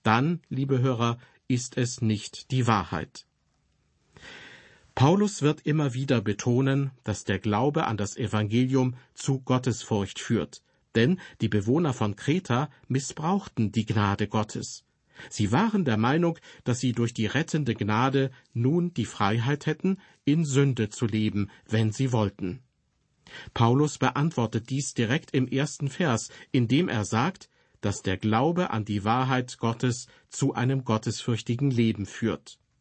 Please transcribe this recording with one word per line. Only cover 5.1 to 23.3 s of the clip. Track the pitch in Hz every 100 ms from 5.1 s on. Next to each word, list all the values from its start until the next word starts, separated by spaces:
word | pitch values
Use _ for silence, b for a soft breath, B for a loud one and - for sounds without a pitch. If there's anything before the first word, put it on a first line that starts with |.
| 190 208 -
wird | 143 156
immer | - 151 147
wieder | 120 135 120
betonen, | 104 104 - 120 135 135 139 -
dass | - 104
der | - 95
Glaube | 110 104 135 143 -
an | 110
das | 101 -
Evangelium | 113 110 107 117 131 131 127 123 B
zu | - - 135
Gottesfurcht | 131 127 127 107 - 107 95 -
führt. | - 110 73 - - _ _
Denn | 113 120 180 B -
die | 110
Bewohner | 104 98 143 170
von | 120 107 101
Kreta | - 165 - 120 151 b -
missbrauchten | 127 - - 156 196 - - 110
die | 113 107
Gnade | 107 104 98 104
Gottes. | 110 107 - - - _ _ _ B B
Sie | - 98
waren | 120 220 214 156
der | 107
Meinung, | 113 156 170 165 B B
dass | - 120
sie | 127
durch | 117 120
die | - 107
rettende | 135 160 160 135
Gnade | 110 104 107 131 135 135 B B
nun | 120 120 170 175
die | 170 113
Freiheit | - 101 113 117 143 -
hätten, | 156 185 190 B B -
in | 151
Sünde | 156 135 139 117 107
zu | - 117
leben, | 110 107 101 98 B -
wenn | 110 110
sie | 104 135
wollten. | 120 104 - 95 127 - _ _ _ _ _ B